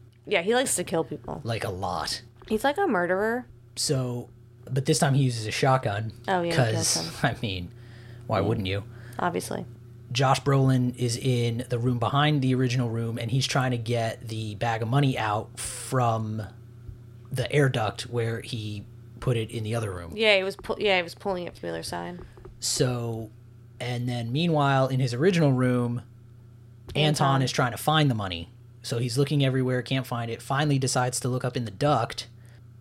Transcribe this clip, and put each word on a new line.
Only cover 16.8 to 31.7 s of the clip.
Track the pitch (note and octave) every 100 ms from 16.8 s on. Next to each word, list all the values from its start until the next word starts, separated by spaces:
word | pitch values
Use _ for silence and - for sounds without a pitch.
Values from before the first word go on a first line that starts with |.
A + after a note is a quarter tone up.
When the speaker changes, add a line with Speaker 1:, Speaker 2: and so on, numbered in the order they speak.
| - - - - -
Speaker 2:
the | B2+ -
air | D3 C#3
duct | B2 G#2+ -
where | - A#2+ A2+ A2+
he | - A#2 G#2+ G#2 - - - -
put | C3+ A#2
it | A2
in | A#2
the | G#2+
other | A#2 G#2+
room. | F2+ E2+ G#3
Speaker 1:
Yeah, | A3 G3
he |
was | F#3+ F#3+
pu-, | - -
yeah, | G#3 F#3
he |
was | E3+
pulling | - G3+ F3+ E3+
it | -
from | E3+
the |
other | E3
side. | D#3+ F3 F3 F3+ - - - -
Speaker 2:
So, | - - C3 A#2+ A#2 A2+ A2+ - - - - -
and | A#2+ A#2+ B2
then | B2 A#2
meanwhile, | C3+ F3 D3+ C#3 C3+ C3+
in | C3
his | C3
original | A#2+ F3 E3+ D3
room, | B2+ B2+ B2 A#2+ A#2+ - - - - - - - - -
Anton | - D3+ D3+ C#3
Speaker 1:
Anton. | C3+
Speaker 2:
is | C3
trying | - B2
to | A#2
find | - D#3 C#3+
the |
money. | A2 G2 E2+ E2 - - -
So | - A#2+
he's | B2 B2
looking | C#3 D3
everywhere, | C3+ C3 B2+ B2+
can't | A#2 C3 A#2+
find | A#2+ A#2
it, | A#2
finally | - C#3 D3+ C#3
decides | B2+ B2+ B2 -
to | B2+
look | B2
up | B2
in | B2+
the | A#2